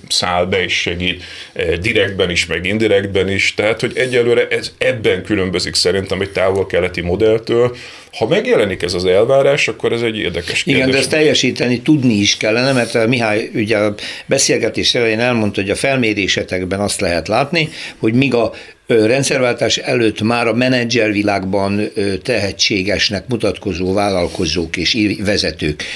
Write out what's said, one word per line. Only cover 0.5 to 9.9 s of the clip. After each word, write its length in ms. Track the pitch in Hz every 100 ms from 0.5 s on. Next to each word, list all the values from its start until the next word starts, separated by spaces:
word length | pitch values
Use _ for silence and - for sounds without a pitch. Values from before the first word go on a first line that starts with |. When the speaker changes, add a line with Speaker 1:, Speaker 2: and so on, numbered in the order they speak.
| 98
Speaker 1:
és 100 | 87
segít, 500 | - - 87 90 90 - - -
eh, 140 | - 85 87
direktben 520 | 107 107 98 98 90
is, 160 | 85 -
meg 200 | 82 92
indirektben 640 | 107 110 98 98 95 92
is, 240 | 95 -
tehát 260 | - 107 113
hogy 100 | 120 -
egyelőre 500 | 127 123 120 120 -
ez 240 | 117 - -
ebben 460 | 127 117 107 92
különbözik 520 | 92 101 92 90 90 85
szerintem 460 | - 95 92 92
egy 100 | 98
távol-keleti 680 | - 95 95 92 87 90 87
modelltől. 720 | 85 92 110 110 113 117 123 123 - - - -
Ha 100 | -
megjelenik 540 | 185 254 190 101 90
ez 120 | 87
az 120 | 92 92
elvárás, 640 | 92 117 135 127 143 -
akkor 240 | 110 117